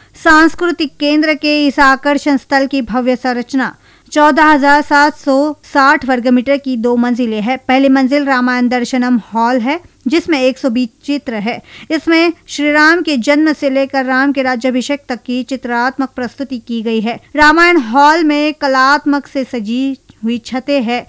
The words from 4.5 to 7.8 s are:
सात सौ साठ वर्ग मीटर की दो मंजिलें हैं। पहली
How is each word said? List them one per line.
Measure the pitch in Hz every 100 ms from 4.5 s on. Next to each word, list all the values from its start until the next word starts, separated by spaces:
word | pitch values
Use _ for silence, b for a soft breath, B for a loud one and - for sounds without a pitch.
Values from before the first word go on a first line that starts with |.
| 302 285 294
सात | 294 285 294 294
सौ | - 269 294 294 -
साठ | 285 269 302 247
वर्ग | 254 233
मीटर | 254 247 277
की | 277 254
दो | 233 240
मंजिलें | 240 240 240 220
हैं। | 208 262
पहली | - 262